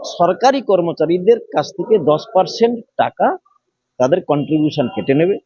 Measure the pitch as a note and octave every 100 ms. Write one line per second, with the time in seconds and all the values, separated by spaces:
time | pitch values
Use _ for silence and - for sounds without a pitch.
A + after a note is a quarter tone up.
0 | - - F3 F#3 C4 C#4 G#3+ F#3 E3+ D3+
1 | D#3 F3+ F3+ A#3 - D#3+ C#3+ - E3 A3
2 | D3 D3+ - F#3 F#3 - A#3 A#3 - -
3 | A#2+ - A3+ F#4 _ _ _ _ _ -
4 | B2+ F3+ - D3 C#3 D#3 D3+ D3+ B2 -
5 | G2 C#3 F3 G3+